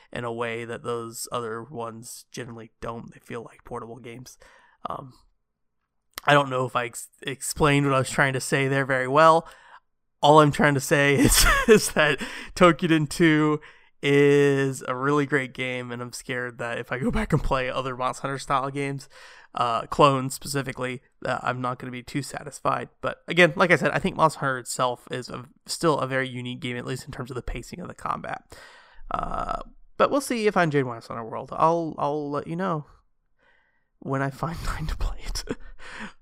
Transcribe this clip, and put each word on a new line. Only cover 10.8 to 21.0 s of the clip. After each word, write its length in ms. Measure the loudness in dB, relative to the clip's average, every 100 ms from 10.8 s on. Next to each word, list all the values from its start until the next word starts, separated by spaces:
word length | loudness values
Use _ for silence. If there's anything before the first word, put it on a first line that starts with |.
| 2 2 4 4
<laughs> 40 |
is, 260 | 4 6 4 4 6
is 240 | 6 6
that 280 | 2 2 0 -6 -12 -14 4
Toukiden 520 | 6 6 2 2 0
two 540 | 2 4 4 2 0 -6 -20 _ _
is 840 | 2 6 6 6 4 4 0 -4 -8
a 80 | -4
really 300 | 2 2 2
great 280 | 0 -2
game, 380 | -6 -6 -6 -8
and 100 | -10
I'm 100 | -10
scared 460 | -12 -8 -6 -6 -8
that 200 | -8 -8
if 140 | -8
I 60 | -4
go 120 | -2
back 220 | -2 2
and 100 | 2
play 280 | 2 0 -2
other 260 | -4 -6 -4
Monster 280 | -6 -4
Hunter 140 | -6 -8
style 320 | -2 -2 -2
games, 380 | -4 -6 -6 -10 -20 -20 -20 -14 -4
uh, 280 | -2 -2
clones 500 | -4 4 6 6 -2
specifically, 680 | -8 -6 -6 -6 -8 -8 -8